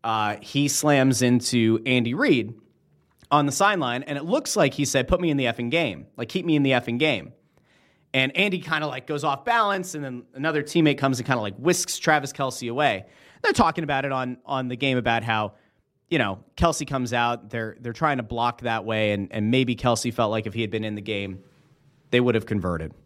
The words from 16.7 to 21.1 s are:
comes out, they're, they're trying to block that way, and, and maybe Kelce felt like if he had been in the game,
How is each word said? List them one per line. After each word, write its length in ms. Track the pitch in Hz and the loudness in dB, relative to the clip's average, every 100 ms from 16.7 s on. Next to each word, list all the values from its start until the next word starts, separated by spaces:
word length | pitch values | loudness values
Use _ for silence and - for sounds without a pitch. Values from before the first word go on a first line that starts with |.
| 151 | 2
comes 280 | 139 139 123 | -4 -4 -2
out, 380 | 120 120 120 - | 0 0 -2 -8
they're, 260 | 117 110 - | -8 -8 -10
they're 140 | 117 | -12
trying 240 | 113 160 135 | -2 0 0
to 80 | |
block 380 | 110 117 120 - | -4 -2 -2 -2
that 220 | 120 113 | -4 -4
way, 280 | 101 110 107 | -2 0 0
and, 160 | 101 95 | 0 -4
and 220 | 110 107 | -2 2
maybe 240 | 131 127 117 | 2 2 0
Kelce 360 | 127 117 123 | 0 0 -2
felt 200 | 110 110 | 0 0
like 140 | 110 107 | 0 -4
if 60 | |
he 60 | 107 | -6
had 120 | 110 | -4
been 100 | 110 | -4
in 140 | 110 104 | -4 -6
the 40 | |
game, 380 | 101 | -6